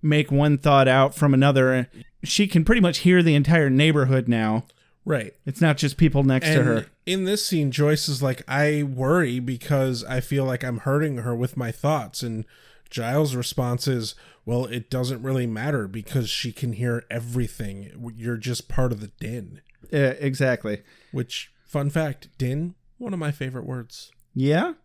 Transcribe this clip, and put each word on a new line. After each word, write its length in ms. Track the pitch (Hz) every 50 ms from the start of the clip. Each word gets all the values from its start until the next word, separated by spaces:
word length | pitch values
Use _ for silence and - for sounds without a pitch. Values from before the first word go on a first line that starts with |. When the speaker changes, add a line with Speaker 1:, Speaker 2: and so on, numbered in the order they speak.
Speaker 1:
make 300 | - 151 151 151 139 -
one 260 | 139 139 143 151 147
thought 320 | 135 - 151 143 139 135 131
out 260 | 127 135 135 131 -
from 200 | - 151 143 135
another. 560 | 131 135 143 139 135 131 127 131 127 123 - - - - - _ _
She 240 | - - - - 208
can 180 | 196 - 170 160
pretty 160 | - 233 240
much 180 | 185 175 151 -
hear 240 | - 180 180 180
the 120 | 170 165 151
entire 340 | 143 139 135 170 165 151 139
neighborhood 580 | 131 131 151 160 156 147 131 127 135 131 123
now. 380 | 123 120 113 110 107 110 113 - _ _ _ _ _ _ _ _
Speaker 2:
Right. 300 | - 156 131 110 101 _ _ _
Speaker 1:
It's 140 | - 135 -
not 160 | 165 160 147
just 200 | 135 - 143 - -
people 260 | 165 139 - 139 143
next 220 | 135 131 131 - 151
to 100 | 156 -
Speaker 2:
And 60 | -
Speaker 1:
her. 200 | 127 117 113 - - _ _ _
Speaker 2:
in 180 | - 185 190 190
this 200 | 185 208 202 -
scene, 240 | - 190 165 147 139
Joyce 380 | 123 143 147 147 156 151 - -
is 140 | 143 127
like, 200 | 143 135 131 - - -
"I 340 | 131 139 147 151 151 147
worry 560 | 147 139 135 123 131 131 160 180 165 127 120 127
because 640 | 123 123 131 123 - - 151 139 135 131 127 117
I 180 | 101 - 127 127
feel 240 | 123 - 143 139 135
like 200 | 131 127 123 -
I'm 140 | 127 123 113
hurting 400 | - 139 135 147 - 151 139 120
her 160 | 113 123 120
with 220 | 117 123 127 -
my 140 | 131 123 117
thoughts." 540 | 113 - - 143 156 147 113 95 - - 127
And 200 | 120 113 107 110 _ _ _ _ - _ _ _ -
Giles' 460 | - 123 117 117 127 147 156 147 127
response 500 | 123 120 - - - 127 123 123 123 -
is, 300 | 143 131 120 110 107 - - - - _ _ _
"Well, 200 | - 117 120 127
it 240 | 110 117 123 110 _
doesn't 320 | - 127 127 123 135 117
really 240 | 117 135 131 131 123
matter 400 | 120 110 107 117 147 147 131 107
because 420 | 95 98 113 101 - - 135 117 104
she 220 | - - - 123
can 200 | 110 - - 120
hear 320 | 117 101 123 123 120 120 - _
everything. 1040 | 113 120 117 120 120 127 120 110 - - 113 101 98 98 98 98 - - 117 117 110
You're 200 | 110 113 120 120
just 320 | 113 107 127 123 - - _
part 220 | - - 131 127
of 80 | 117 101
the 120 | 107 101 _ _
din." 400 | - 110 117 123 101 87 143 - _ _ _ _ - -
Speaker 1:
Yeah, 220 | - 151 139 131 131 -
exactly. 640 | 147 139 131 131 143 131 123 - - 110 104 98 _ _ _ _ _ _
Speaker 2:
Which, 400 | - 131 127 - - - - - _ _ _
fun 240 | _ - 147 139 143
fact, 380 | 143 165 160 147 131 - - - _
din, 380 | - 131 123 131 147 165 175 180 _ _ _ _ _
one 140 | 247 240
of 80 | 196 175
my 100 | 156 147
favorite 340 | 143 147 143 131 127 127 -
words. 440 | - 131 127 117 113 - - - - _ _ _ _ _
Speaker 1:
Yeah? 400 | 131 131 139 151 170 208 359 320 _ _